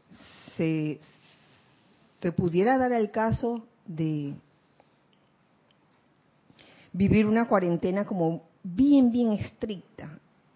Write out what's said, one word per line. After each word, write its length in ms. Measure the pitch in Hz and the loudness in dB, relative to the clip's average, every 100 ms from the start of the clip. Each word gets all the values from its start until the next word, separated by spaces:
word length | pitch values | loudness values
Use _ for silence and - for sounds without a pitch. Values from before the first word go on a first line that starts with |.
| _ - - - - - | _ -20 -20 -20 -18 -4
se, 420 | 160 160 151 - - _ _ _ _ _ _ _ _ _ _ _ | -2 -2 -4 -8 -14 _ _ _ _ _ _ _ _ _ _ _
se 100 | 180 | -4
pudiera 460 | 165 185 170 214 262 | -2 0 2 2 2
dar 140 | 254 | 0
el 200 | 240 208 | 0 -2
caso 540 | 220 220 226 233 233 220 _ - | -2 -2 -2 -2 -6 -10 _ -14
de 480 | 156 160 151 143 143 _ _ _ _ _ _ _ _ _ _ _ _ _ _ _ _ _ _ _ _ _ - - - - | -6 -4 -4 -6 -12 _ _ _ _ _ _ _ _ _ _ _ _ _ _ _ _ _ _ _ _ _ -20 -20 -20 -14
vivir 340 | 180 196 208 214 | -2 4 4 4
una 200 | 226 233 | 2 2
cuarentena 580 | 208 180 170 185 190 208 | 2 2 0 -2 -2 -4
como 380 | 190 165 165 - _ | -2 -2 -2 -10 _
bien, 480 | 190 175 277 285 247 | -10 0 4 6 6
bien 220 | 240 233 | 2 0
estricta, 840 | 208 - - 226 190 - - 156 151 _ _ _ | 0 -4 -8 -10 -10 -14 -18 -18 -18 _ _ _